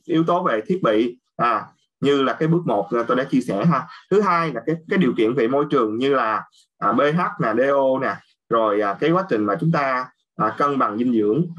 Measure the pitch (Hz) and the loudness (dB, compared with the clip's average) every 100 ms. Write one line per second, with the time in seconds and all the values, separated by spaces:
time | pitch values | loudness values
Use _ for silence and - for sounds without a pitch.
0 | - 160 165 165 175 110 - 185 113 110 | -2 0 2 0 0 -2 -2 -2 2 2
1 | 120 123 _ - 117 107 85 _ _ _ | 0 -4 _ -4 -2 -2 -6 _ _ _
2 | 135 143 131 - 160 165 156 104 - 120 | 0 2 0 0 0 0 0 -2 -2 -4
3 | 117 127 127 135 120 98 156 135 - - | -2 -2 0 -2 0 0 0 0 -4 -14
4 | - 196 196 170 165 117 - 165 - 196 | -2 0 2 0 -2 -4 -4 -6 -2 0
5 | 131 117 110 131 117 139 147 139 110 110 | 2 2 2 2 2 2 2 0 0 0
6 | 139 135 113 104 - _ _ _ 101 120 | 0 0 0 -2 -6 _ _ _ 0 2
7 | 147 165 196 - 120 113 139 139 131 131 | 2 2 -2 -2 -2 0 2 2 2 0
8 | 117 98 _ _ - 113 110 104 101 95 | -2 -6 _ _ -2 0 2 0 -2 -2
9 | 151 175 190 110 101 101 165 160 135 127 | 0 0 0 -2 -2 0 0 0 -2 -4
10 | 127 _ _ - 107 - 143 135 113 104 | -6 _ _ -6 -4 0 -2 0 -2 -2
11 | 123 113 104 127 165 | 0 2 2 0 -2